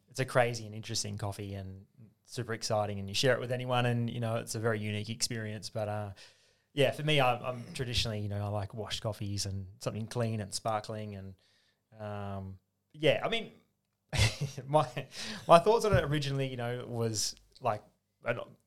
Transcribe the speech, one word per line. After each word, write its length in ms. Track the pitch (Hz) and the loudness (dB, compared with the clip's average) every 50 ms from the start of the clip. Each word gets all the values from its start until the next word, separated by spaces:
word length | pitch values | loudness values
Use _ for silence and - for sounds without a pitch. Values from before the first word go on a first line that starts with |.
| _ _ | _ _
it's 120 | - - | -2 -2
a 40 | 131 | -2
crazy 400 | 127 - 135 120 120 120 107 107 | 2 4 4 4 4 2 -4 -8
and 80 | 107 104 | -8 -10
interesting 440 | 110 110 - 113 104 - 104 104 104 | -10 -8 -4 -4 -2 -2 -2 -4 -4
coffee 360 | 110 101 98 - 104 98 98 | -4 -4 -4 -6 -8 -8 -6
and 320 | 98 95 95 95 95 101 _ _ - 113 104 _ _ _ | -8 -8 -10 -12 -14 -18 _ _ -20 -20 -20 _ _ _
super 280 | - - - 117 113 113 | -10 -6 -6 -4 -4 -4
exciting, 460 | 113 - - 117 107 104 104 104 98 | -4 0 0 2 2 2 0 -2 -4
and 80 | 98 95 | -6 -4
you 40 | 98 | -2
share 200 | - - 131 123 | 2 4 4 4
it 40 | 117 | 4
with 100 | 123 120 | 2 -2
anyone, 340 | 127 123 123 127 127 123 123 | -4 -4 -2 0 2 4 4
and, 240 | 123 120 120 120 117 | 4 4 2 0 0
you 120 | - 120 | -2 -2
know, 140 | 117 113 113 | -2 0 -2
it's 200 | 117 113 110 - | -2 -4 -4 -6
a 40 | 117 | 0
very 200 | 107 117 113 107 | 0 0 0 0
unique 300 | 104 107 104 104 107 107 | 0 -2 -2 -2 -4 -6
experience. 600 | 113 - - - 123 113 110 107 107 107 - - | -4 -4 -2 -2 -2 -4 -6 -6 -8 -8 -10 -8
But, 180 | - 113 107 104 | -4 -4 -2 -2
uh, 200 | 104 107 104 101 101 - - - - _ _ _ _ _ _ _ _ | -2 -4 -6 -8 -10 -14 -18 -20 -20 _ _ _ _ _ _ _ _
yeah, 180 | 147 135 120 | 4 4 4
for 120 | - - 147 | 4 0 0
me, 160 | 151 151 143 | 2 4 6
I, 160 | 131 127 123 117 117 127 | 6 4 4 2 -2 -6
I'm 140 | 123 120 120 - - | -6 -6 -10 -10 -6
traditionally, 460 | - 131 120 120 107 - 117 107 104 | -6 -4 -2 0 0 0 0 -2 -2
you 80 | 104 104 | -2 -2
know, 140 | 101 101 104 | -2 -2 -2
I 40 | 101 | -2
like 260 | 104 104 104 - - | -2 -2 -4 -4 -6
washed 300 | 117 104 - - - - | -8 -6 -6 -6 -4 -4
coffees 420 | 113 104 - 107 101 101 101 98 | -4 -4 -4 -6 -4 -4 -2 -4
and 220 | 98 95 98 95 95 101 - | -4 -4 -6 -8 -10 -12 -8
something 280 | - 131 - 104 113 107 | -8 -6 -4 -4 -6 -6
clean 320 | - 120 117 113 113 110 | -2 -2 -2 0 -2 -4
and 120 | 101 98 - | -4 -6 -8
sparkling, 600 | - - 117 110 107 - - 110 107 107 107 101 | -4 -2 -2 -2 -2 -2 -4 -8 -8 -8 -8 -10
and, 180 | 98 95 95 95 - _ _ _ _ _ _ _ _ _ _ 110 110 | -10 -12 -14 -16 -18 _ _ _ _ _ _ _ _ _ _ -16 -12
um, 580 | 107 104 104 101 101 101 98 98 95 95 95 95 _ _ _ _ _ _ _ | -8 -8 -6 -6 -6 -6 -6 -6 -8 -8 -10 -14 _ _ _ _ _ _ _
yeah, 280 | 151 151 143 120 101 107 | 2 4 4 4 4 2
I 60 | 160 | 0
mean, 220 | 220 226 208 - - - _ _ _ _ _ _ _ _ _ _ - | -2 -2 -4 -6 -12 -20 _ _ _ _ _ _ _ _ _ _ 2
<laughs> 540 | - 107 113 - - 143 139 - - 131 135 | 4 4 4 4 0 -6 -6 -6 -10 -8 2
my, 180 | 147 151 147 - - 143 - - - - - - - - - - | 2 2 2 2 -4 -10 -12 -10 -12 -10 -10 -8 -10 -8 8 10
my 120 | 160 170 | 10 10
thoughts 260 | - 208 226 233 214 | 10 8 4 6 4
on 100 | 214 196 | 4 4
it 80 | 185 160 | 4 4
originally, 440 | 143 147 151 139 139 139 139 135 131 | 4 0 0 0 0 -2 -2 -2 -2
you 100 | 127 123 | -2 -4
know, 260 | 120 120 123 123 120 - | -4 -4 -4 -4 -6 -6
was, 480 | 120 117 117 113 110 101 - - - - _ _ _ - | -2 0 0 0 0 0 -2 -2 -4 -8 _ _ _ -2
like, 200 | 131 120 107 104 - - _ _ _ _ _ _ - | -2 0 0 0 -6 -14 _ _ _ _ _ _ -4
an, 140 | 117 123 120 - - - _ _ | -4 -4 -2 -4 -10 -16 _ _